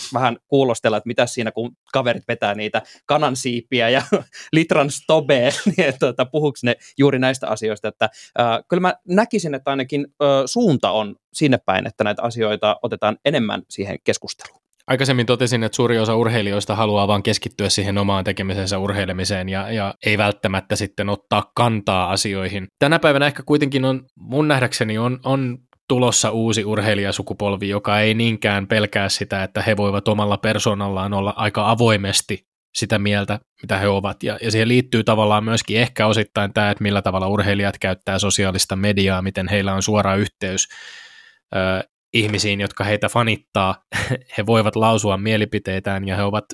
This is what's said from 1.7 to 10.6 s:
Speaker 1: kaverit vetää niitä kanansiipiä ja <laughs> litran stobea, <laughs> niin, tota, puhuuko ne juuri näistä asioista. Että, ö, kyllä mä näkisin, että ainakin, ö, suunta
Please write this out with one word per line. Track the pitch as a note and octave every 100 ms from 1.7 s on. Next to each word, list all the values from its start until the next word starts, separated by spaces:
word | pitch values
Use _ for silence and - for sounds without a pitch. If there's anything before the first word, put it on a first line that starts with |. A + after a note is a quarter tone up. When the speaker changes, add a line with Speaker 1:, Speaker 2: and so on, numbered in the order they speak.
| - _
Speaker 1:
kaverit | C3+ B2 A2+ -
vetää | A#2 G#2
niitä | G2+ G#2+ A2+ - - -
kanansiipiä | D3 D3 B2+ C3+ A#2+ - B2 A#2
ja | B2+ - F3+ B2+
<laughs> | - -
litran | D#3+ E3 F3 C#3+
stobea, | - - D#3+ D3 C#3 B2 -
<laughs> | - F3
niin, | D#3 C3
tota, | C3+ B2
puhuuko | B2+ D#3 D3 C3
ne | B2 A#2 - -
juuri | C#3 C3
näistä | C3 C3 -
asioista. | A2 A2 G#2 G#2+
Että, | - A2 - - -
ö, | A#2+ A2+ -
kyllä | F3
mä | F3+ - -
näkisin, | F#3 A#3+ A3 E3
että | C#3 C#3
ainakin, | C#3 C3 D3 C#3+ -
ö, | D3 C#3 B2+
suunta | A#3+